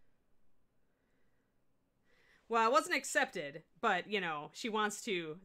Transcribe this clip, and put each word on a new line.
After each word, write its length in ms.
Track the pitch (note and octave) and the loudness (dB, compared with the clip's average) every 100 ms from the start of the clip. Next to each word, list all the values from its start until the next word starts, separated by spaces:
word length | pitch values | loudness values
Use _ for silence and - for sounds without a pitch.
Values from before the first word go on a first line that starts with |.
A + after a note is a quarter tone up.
| - _ _ _ - - _ _ _ _ _ _ _ _ _ _ _ _ _ _ _ _ _ _ - | -20 _ _ _ -20 -20 _ _ _ _ _ _ _ _ _ _ _ _ _ _ _ _ _ _ -2
Well, 140 | A3+ | 2
I 60 | A3+ | 6
wasn't 280 | D4 D#4 D4+ | 4 4 0
accepted, 640 | - D4 C4 F#3 C#3+ D#3+ - _ | 0 0 0 -2 -8 -10 -18 _
but, 280 | A3+ F3+ F#3+ | 0 2 0
you 120 | G#3 | -2
know, 300 | F3 D3+ D3+ | -2 -4 -8
she 160 | - A#3 | -8 -4
wants 340 | G#3+ G#3 G#3 | 0 -2 -2
to 320 | - F3+ D#3+ E3 | -4 -4 -4 -10